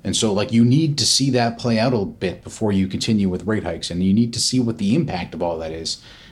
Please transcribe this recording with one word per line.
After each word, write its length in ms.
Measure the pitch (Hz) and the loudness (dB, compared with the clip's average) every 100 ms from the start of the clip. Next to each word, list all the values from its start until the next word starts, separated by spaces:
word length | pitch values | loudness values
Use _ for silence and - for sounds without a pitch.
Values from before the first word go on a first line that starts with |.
And 100 | 95 | -4
so, 160 | - 113 | 0 0
like, 220 | 98 101 | 0 2
you 100 | 117 | 4
need 360 | 120 139 160 143 | 6 4 2 0
to 80 | 101 | 0
see 240 | - 135 | 2 2
that 280 | 123 117 117 | 2 0 -2
play 200 | 123 113 | 0 2
out 160 | 127 | 2
a 100 | 120 | 0
bit 380 | 92 - 92 - | -2 -4 -6 -6
before 300 | - - 110 | -12 -4 0
you 140 | 95 95 | 0 0
continue 440 | 87 - 110 95 | -2 0 2 2
with 160 | 87 98 | -2 -2
rate 180 | 110 | -4
hikes. 260 | 82 82 - | -4 -6 -6
And 120 | 87 | -2
you 100 | 95 | 2
need 220 | 101 120 | 4 2
to 60 | 117 | 0
see 200 | - 127 | -2 0
what 160 | 113 - | 0 0
the 180 | 101 | 0
impact 380 | 139 147 - - | 0 0 -4 -8
of 100 | - | -6
all 140 | 85 82 | -4 -4
that 140 | 80 | -6
is. 300 | 80 80 - - - - | -8 -8 -8 -12 -20 -20